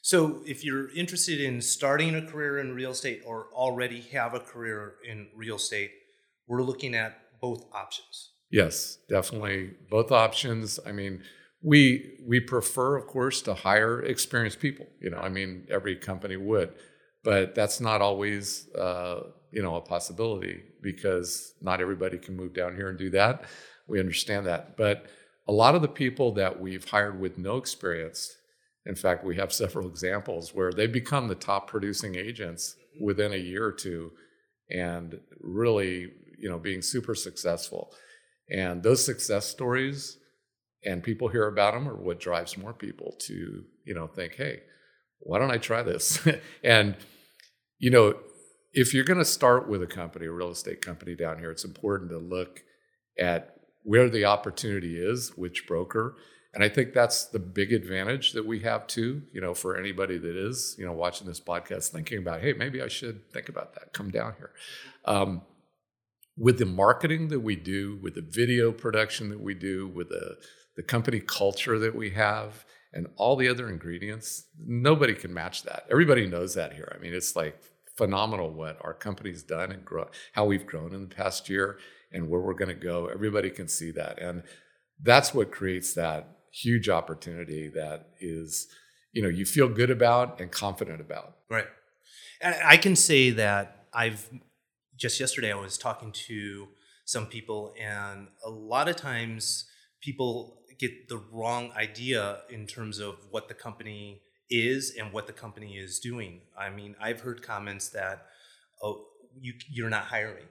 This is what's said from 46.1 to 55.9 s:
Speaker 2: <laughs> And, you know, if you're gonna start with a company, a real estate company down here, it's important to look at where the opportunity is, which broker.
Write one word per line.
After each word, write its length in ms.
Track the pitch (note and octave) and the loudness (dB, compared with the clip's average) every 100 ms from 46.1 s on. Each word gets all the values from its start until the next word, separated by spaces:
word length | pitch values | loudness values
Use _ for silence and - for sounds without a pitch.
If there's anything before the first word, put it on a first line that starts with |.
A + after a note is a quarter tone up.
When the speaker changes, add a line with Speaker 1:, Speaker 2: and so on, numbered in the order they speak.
| - D#3+ - | 4 4 2
Speaker 2:
<laughs> 180 | - - | -4 -2
And, 320 | - A2+ G2+ F#2+ - - _ _ - _ _ _ | 8 8 8 0 -10 -20 _ _ -20 _ _ _
you 120 | B2 | 8
know, 300 | B2 G#2+ - - - - _ _ | 10 10 6 -10 -20 -20 _ _
if 180 | C#3 A#2+ | 4 4
you're 120 | C3 | 4
gonna 200 | C#3 F3+ | 4 4
start 420 | D#3 - B2+ B2 B2 | 4 6 6 6 4
with 160 | G2+ | -2
a 40 | F2 | -2
company, 400 | F#2+ E2+ E2+ E2 | -6 -10 -8 -8
a 40 | |
real 180 | E2+ F2 | -6 -6
estate 320 | F2 - E2+ | -6 -8 -6
company 320 | - E2+ F2+ | -8 -8 -10
down 240 | F2 E2+ D#2+ | -4 -4 -4
here, 120 | E2+ | -8
it's 140 | D#2+ | -8
important 460 | F#2+ - G#2 G2 F2 | -10 -4 -2 0 -2
to 80 | E2+ | -8
look 440 | E2 F2+ F2+ - _ _ _ _ _ - | -6 -6 -6 -10 _ _ _ _ _ -2
at 380 | F2+ E2+ - - _ _ | 2 2 -2 -20 _ _
where 280 | - A2 B2 | 4 6 6
the 160 | A2+ G2+ | 6 4
opportunity 720 | G2+ - - A2 G2 F2 E2+ | 4 2 -8 -6 -4 -4 -2
is, 360 | F2+ B2 A#2+ - | -2 -2 -4 -6
which 280 | F2+ F2 - | -6 -6 -4
broker. 500 | E2+ F2+ | -4 -2